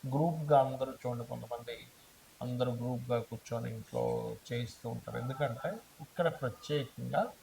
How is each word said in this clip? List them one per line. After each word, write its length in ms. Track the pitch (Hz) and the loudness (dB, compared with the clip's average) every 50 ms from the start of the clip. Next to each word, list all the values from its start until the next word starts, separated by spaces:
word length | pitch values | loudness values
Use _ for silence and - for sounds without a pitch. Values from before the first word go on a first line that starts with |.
| - | -4
గ్రూప్గా 540 | 135 131 143 160 170 160 160 151 143 147 139 | 0 2 4 4 4 2 0 4 8 8 8
అందరూ 340 | 131 131 131 127 135 131 127 - | 8 8 2 -2 -2 -4 -4 -4
చూడండి, 240 | - 127 120 120 117 | -4 -4 -2 -2 -4
కొంతమంది 520 | 117 123 120 113 113 120 117 117 123 117 110 - - - - - - - - - - - - | -6 -6 -8 -6 -8 -8 -8 -6 -8 -10 -10 -12 -18 -20 -20 -20 -20 -20 -20 -20 -20 -12 -6
అందరూ 300 | 123 123 123 123 127 127 120 117 | -4 -2 2 2 2 2 2 0
గ్రూప్గా 360 | 120 123 127 120 120 123 123 117 | -2 -2 -2 -2 0 0 0 0
కూర్చొని 480 | 113 - 117 110 - - 120 117 117 120 | 0 -2 -8 -10 -6 -4 -4 -4 -2 -4
ఇంట్లో 340 | 113 113 107 - 120 120 120 120 120 117 113 113 110 - - | -6 -6 -8 -4 -2 0 0 2 0 0 -2 -4 -6 -8 -8
చేయిస్తూ 400 | - 120 120 120 113 - - - 117 | -4 -4 -4 -4 -4 -8 -8 -8 -6
ఉంటారు. 280 | 117 117 - - 113 | -6 -6 -6 -6 -6
ఎందుకంటే 520 | 120 120 127 135 143 147 127 117 - - 165 208 226 - - - - | -4 -4 -4 0 0 0 0 0 -2 -4 -4 -4 -4 -10 -16 -16 -16
ఇక్కడ 260 | 143 - - - 170 165 254 | -16 -10 -2 2 2 2 2
ప్రత్యేకంగా 880 | - 139 123 - - - - 147 147 131 - - - 127 120 123 - 220 - - - | 0 -4 -4 -4 -6 -4 0 0 0 0 -2 -6 -6 -4 0 2 2 2 2 -2 -12